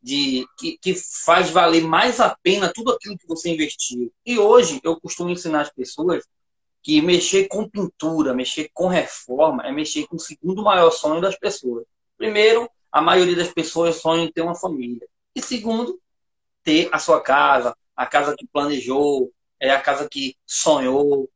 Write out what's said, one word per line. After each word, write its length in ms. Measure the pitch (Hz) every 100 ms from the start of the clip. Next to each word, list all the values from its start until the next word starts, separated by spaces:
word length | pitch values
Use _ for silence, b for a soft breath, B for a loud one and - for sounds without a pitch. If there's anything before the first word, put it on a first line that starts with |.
de, 460 | 120 143 139 131 127 -
que, 200 | 165 -
que 160 | 185 180
faz 540 | - - - 175 180
valer 340 | 185 170 165
mais 360 | 160 160 233 233
a 160 | 226 -
pena 300 | 180 196 190
tudo 180 | - 220
aquilo 260 | 160 196 190
que 100 | _
você 220 | 165 175
investiu. 640 | 165 151 - - 123 120 _ -
E 140 | 240
hoje 400 | 208 240 - 139
eu 160 | 160 165
costumo 300 | 170 - 175
ensinar 320 | 175 170 156
as 100 | 147
pessoas 520 | - 127 - 170 170 - _ _ _ _ _
que 200 | - 151
mexer 460 | 165 175 - 190 196
com 200 | - 214
pintura, 680 | 208 185 _ 311 330 -
mexer 360 | 127 127 - 151
com 140 | - 180
reforma, 760 | 180 - - - 127 156 131 -
é 60 |
mexer 340 | 143 156 156 151
com 120 | 165
o 20 |
segundo 420 | - 156 175 190
maior 280 | 208 190 165
sonho 280 | 160 - 160
das 180 | 190 185
pessoas. 460 | 202 - 127 117 - _ _ _
Primeiro, 520 | 220 208 220 226 233 _ _
a 100 | -
maioria 340 | 160 185 175 175
das 160 | 175
pessoas 440 | - 156 165 170 160
sonha 280 | 165 165
em 80 | 165
ter 100 | 170
uma 120 | 165
família. 540 | - 185 147 120 120 - _ _ -
E 60 |
segundo, 580 | - 247 214 226 247 370 _ _ _ _ _ _
ter 240 | - 156 170
a 80 | -
sua 220 | - 156
casa, 540 | - 139 143 135 120 - _ -
a 100 | 123
casa 300 | 147 143 147
que 80 | -
planejou, 840 | 147 143 143 117 135 147 139 123 _ _ _
é 120 | 135
a 100 | 135
casa 260 | 139 139 147
que 260 | 143 135 - _
sonhou. 840 | - - 147 131 135 143 139 135